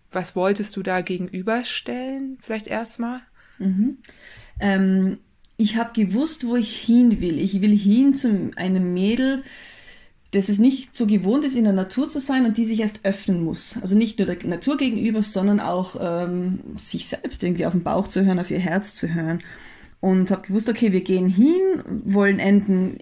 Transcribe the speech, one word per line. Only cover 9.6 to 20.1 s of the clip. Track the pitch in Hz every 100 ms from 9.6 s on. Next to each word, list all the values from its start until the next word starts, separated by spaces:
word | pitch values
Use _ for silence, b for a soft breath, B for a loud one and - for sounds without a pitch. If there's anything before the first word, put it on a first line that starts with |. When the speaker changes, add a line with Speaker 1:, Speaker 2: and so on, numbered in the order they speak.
| B B B B B B _
Speaker 2:
das | 196 196
es | 202
nicht | 240 269 - -
so | 220
gewohnt | 208 180 262
ist, | 294 254
in | 214
der |
Natur | 190 190 - 311
zu | 294
sein | - 262 240
und | 214
die | 220
sich | 220
erst | 214 -
öffnen | 196 196 - 180
muss. | 165 - - -
Also | 185 202
nicht | 226 220
nur | 180
der | 175 -
Natur | 170 262 302
gegenüber, | 262 226 226 214
sondern | 208 190 190 208
auch, | - 180 185 -
ähm, | 180 170 175 180 180 185 - -
sich | - 160 -
selbst | - - -
irgendwie | 180 175 160
auf |
den | 175
Bauch | 165 151 202
zu | 180
hören, | 190 180
auf | 180
ihr | 156
Herz | 180 180 202 -
zu | 170
hören. | 170 160 170 B B B B B B
Und | 190